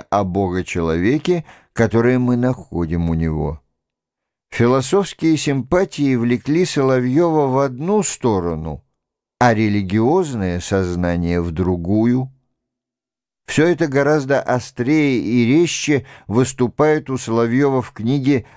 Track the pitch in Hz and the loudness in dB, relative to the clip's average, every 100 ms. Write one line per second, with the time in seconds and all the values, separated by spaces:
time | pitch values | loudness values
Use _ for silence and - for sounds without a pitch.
0 | - 101 98 92 95 92 87 90 82 82 | 0 -2 0 -2 -2 -2 -4 -4 -2 0
1 | 95 147 175 175 - - _ - 113 113 | 0 0 0 -2 -4 -18 _ -2 0 2
2 | 117 127 123 120 123 127 - 82 85 85 | 2 2 0 0 -2 -4 -6 -6 -4 -2
3 | 85 82 80 78 73 78 _ _ _ _ | -2 -2 -2 -2 -4 -8 _ _ _ _
4 | _ _ _ _ _ - 120 131 131 196 | _ _ _ _ _ 0 2 2 2 0
5 | 190 - 165 156 - 135 127 180 190 - | 0 -2 0 0 0 -2 0 0 0 0
6 | 143 123 120 123 - 160 180 147 135 131 | 0 2 2 0 0 0 0 0 2 2
7 | 127 135 175 156 139 131 139 123 165 208 | 2 2 2 2 2 0 -2 -2 -2 0
8 | - - 123 98 85 80 80 76 - _ | 0 -2 0 0 -2 -4 -6 -10 -14 _
9 | _ _ _ - 123 107 110 104 92 107 | _ _ _ 0 2 2 2 0 0 0
10 | 113 180 160 120 92 87 - 98 90 87 | 2 2 -2 -4 -4 -4 -2 -2 0 -2
11 | 87 87 85 87 85 80 90 87 85 107 | -2 0 0 -2 -2 -2 -2 -2 0 2
12 | 113 127 131 - _ _ _ _ _ _ | 2 0 -2 -12 _ _ _ _ _ _
13 | _ _ _ _ - - 165 175 165 135 | _ _ _ _ -6 0 2 2 0 0
14 | 143 151 135 135 - 123 - - 120 156 | 2 0 0 -2 0 -4 -4 -6 -2 0
15 | 147 123 82 120 117 151 170 - - 143 | 0 0 0 0 4 2 2 -2 -2 -2
16 | - - - 107 131 - 123 - 151 151 | -4 -14 -4 0 0 0 -2 2 2 0
17 | 151 127 - 113 117 127 143 131 120 - | -2 -6 -2 -2 0 0 0 0 -4 -6
18 | 110 143 131 135 - | -2 0 0 0 -2